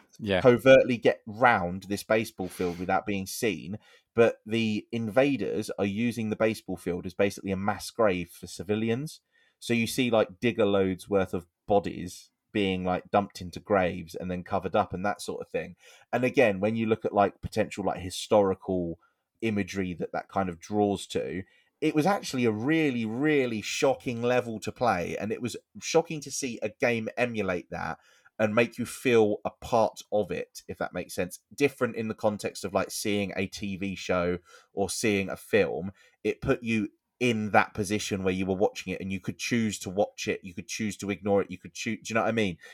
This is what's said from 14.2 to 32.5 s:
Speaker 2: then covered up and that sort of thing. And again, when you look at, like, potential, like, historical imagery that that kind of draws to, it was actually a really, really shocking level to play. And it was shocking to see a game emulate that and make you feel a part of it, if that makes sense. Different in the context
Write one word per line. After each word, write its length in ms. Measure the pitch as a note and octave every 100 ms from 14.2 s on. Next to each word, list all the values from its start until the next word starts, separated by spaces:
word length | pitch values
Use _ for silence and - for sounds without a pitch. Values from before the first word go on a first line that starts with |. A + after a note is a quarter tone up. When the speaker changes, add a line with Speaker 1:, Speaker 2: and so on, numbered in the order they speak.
| F2+
Speaker 2:
then 140 | F2+
covered 320 | - G2 F2+ G#2+
up 180 | F#2+
and 100 | F2+
that 160 | G2+ -
sort 200 | - -
of 80 | -
thing. 260 | E2+ F2 - - - _
And 100 | A#2+
again, 380 | B2 C3+ A#2 F#2+
when 160 | G#2 A2+
you 100 | A2
look 180 | A2
at, 80 | -
like, 260 | G#2 G2 -
potential, 440 | - A2 F#2 -
like, 160 | F#2 -
historical 1000 | F2+ - - G#2+ G2 F#2 - F#2 E2+ E2 _ _ _ _
imagery 520 | A2+ G2+ F#2 F#2+ F#2
that 180 | D#2+ -
that 160 | E2+ -
kind 200 | G2 F#2
of 120 | E2
draws 480 | - G#2 G#2 F#2+ -
to, 340 | - A#1+ F2 - _ _ -
it 160 | D#3 D3+
was 100 | E3
actually 380 | G3+ - C4
a 80 | A#2+
really, 520 | G#2+ C3 D#3+ D3+ A#2+
really 560 | A2 A#2+ D3+ D3 B2 A2
shocking 640 | - - C#3+ B2 C3 A#2
level 380 | A#2+ B2 A#2 A2
to 100 | -
play. 460 | - A#2+ F2+ E2+ D#2+
And 140 | G#2
it 100 | -
was 140 | A#2 - _ G2+
shocking 380 | - D#3+ - D#3
to 100 | C#3
see 300 | - C3 A2+
a 60 | G#2+
game 400 | - B2 A#2 A2 -
emulate 540 | B2 A2+ F#2+ F2+ -
that 280 | F2 E2+ D#2+ _ _ _ -
and 160 | G#2+
make 240 | A2 A#2 -
you 80 | A#2
feel 520 | - B2+ A2+ G#2+ G#2
a 60 | -
part 520 | - - A#2 G#2+ - -
of 180 | G#2 F2
it, 320 | E2+ - - -
if 100 | F#2
that 160 | -
makes 180 | F2+ -
sense. 280 | - F2+ - _ -
Different 400 | C#3 - A#2+ A2
in 100 | A2
the 80 |
context 500 | G#2+ G#2+ G#2 -